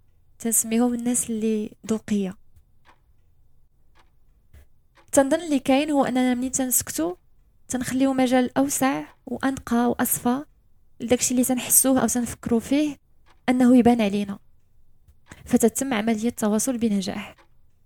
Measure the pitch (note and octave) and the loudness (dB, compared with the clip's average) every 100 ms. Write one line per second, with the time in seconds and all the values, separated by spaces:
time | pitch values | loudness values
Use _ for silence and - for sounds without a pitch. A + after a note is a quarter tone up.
0 | _ _ _ - A#3 A3 A3+ A3+ B3 A#3+ | _ _ _ -10 -2 -2 0 0 0 0
1 | A#3 B3 - A3 A3 G#3+ G#3+ - - A3 | -2 -4 -4 -2 -2 -2 -4 -8 -6 -4
2 | - G#3 F#3+ F#3+ - - _ _ - _ | -2 -2 -2 -6 -18 -20 _ _ -20 _
3 | _ _ _ _ - - _ _ - - | _ _ _ _ -20 -20 _ _ -20 -20
4 | _ _ _ _ _ - - - _ _ | _ _ _ _ _ -20 -20 -20 _ _
5 | _ - C4+ D#4+ E4+ C#4 - C4+ D#4 C#4+ | _ 2 2 0 0 -2 2 0 2 0
6 | - B3 B3+ B3 B3+ - B3+ A#3 - - | 0 0 0 0 -4 -4 -2 -2 -4 -4
7 | D#4+ F4+ _ _ _ _ - B3 B3+ C4 | -6 -6 _ _ _ _ -10 -8 -4 0
8 | C4+ C4 B3+ B3+ B3 - C#4 - C4 D4 | 0 2 2 2 2 0 -2 0 -2 -2
9 | D4 - - A#3+ C4+ C4+ - A#3 A#3+ A#3+ | -6 -16 -12 -4 -4 -4 -2 0 2 0
10 | B3 - A#3+ B3+ D4+ _ _ _ _ - | -2 -2 -2 -2 -4 _ _ _ _ -10
11 | A#3 B3 - B3 B3+ B3+ - - C4 C4 | -2 0 2 0 0 -2 2 4 4 4
12 | A#3 B3 A#3 - - A#3 - C#4 D4+ C#4 | 2 0 -4 -6 -2 -2 0 0 0 -4
13 | _ _ _ _ - B3+ B3 B3+ A#3 A#3+ | _ _ _ _ 0 4 6 8 6 4
14 | G#3 G3+ G3+ G3+ - - _ - - - | 2 -2 -4 -8 -18 -20 _ -20 -20 -20
15 | - - - - - B3 A3+ - C4+ A3+ | -20 -20 -20 -20 0 2 2 0 -4 -2
16 | A3 A3 A#3 - G#3+ G#3+ C4+ A#3+ A3+ G3+ | -2 -2 -4 -2 -2 0 -2 -2 -2 -2
17 | F#3+ G3+ G3+ - - - - _ | -4 -8 -12 -18 -20 -20 -20 _